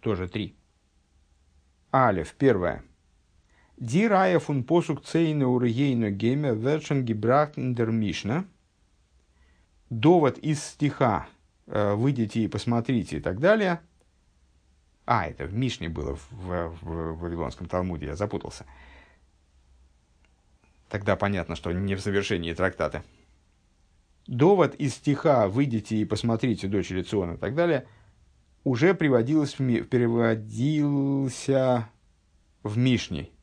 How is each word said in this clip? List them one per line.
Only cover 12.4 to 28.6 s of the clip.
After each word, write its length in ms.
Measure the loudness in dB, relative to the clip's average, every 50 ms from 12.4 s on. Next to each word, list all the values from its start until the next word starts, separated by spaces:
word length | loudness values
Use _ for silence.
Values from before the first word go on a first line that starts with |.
| -2
и 40 | -2
посмотрите» 680 | -2 -4 -2 0 0 0 0 0 0 -2 -2 -2 -6
и 40 | -4
так 200 | -4 -4 -4 0
далее. 400 | 2 4 4 4 2 0 -2 -4 -6 _ _ _ _ _ _ _ _ _ _ _ _ _ _ _ _ _ _ _ _ _ _ _ _
А, 220 | 0 0 0 0
это 200 | -4 -8 -8 -10
в 60 | -6
Мишне 360 | -4 -2 -2 -2 -4 -6 -8 -8
было, 260 | -6 -6 -6 -6 -6
в, 160 | -8 -12 -16
в, 480 | -16 -14 -10 -6 -4 -4 -4 -6 -8 -12
в 360 | -12 -10 -8 -6 -6 -6 -8 -8
Вавилонском 480 | -8 -8 -6 -6 -6 -8 -8 -10 -12
Талмуде, 400 | -4 -4 -2 -2 -2 -4 -6 -6
я 80 | -8 -6
запутался. 520 | -6 -6 -6 -6 -8 -10 -10 -14 -16 -20 -20 -20 -20 -20 -20 -20 -20 -20 _ _ _ _ _ _ _ _ _ _ _ _ _ _ _ _ _ _ _ _ _ _ _ _ _ _ _ _ _ _ _ _ _ _ _ _ _
Тогда 280 | -8 -6 0 0 0
понятно, 400 | 2 2 0 0 -2 -4 -6 -8
что 160 | -8 -6 -4
не 240 | -4 -2 -2 -2 -2
в 40 | -4
завершении 520 | -4 -2 0 0 0 0 -2 -2 -2 -4
трактата. 500 | -4 0 -2 -2 0 -2 -4 -4 -4 -6 -12 -12 _ _ _ _ _ _ _ _ _ _ _ _ _ _ _ _ _ _ _ _ _ _ _ -8
Довод 480 | 0 4 6 6 6 6 4 2 2
из 180 | -2 -4 -4 -4
стиха 540 | -2 0 0 0 2 4 4 4 4 4 2
«Выйдите 480 | 2 0 0 0 0 -4 -4 -2 -2
и 80 | -2 0
посмотрите, 640 | -2 -2 -2 0 0 0 0 0 -2 -2 -2 -4 -2
дочери 340 | -2 -2 -2 -2 -4 -6
Циона» 300 | -4 -2 -2 -2 -2 -2
и 60 | -6 -6
так 180 | -6 -4 -2
далее 320 | 0 0 2 0 -2 -4 -8 -20 _ _ _ _ _ _ _ _ _ _ _ _ _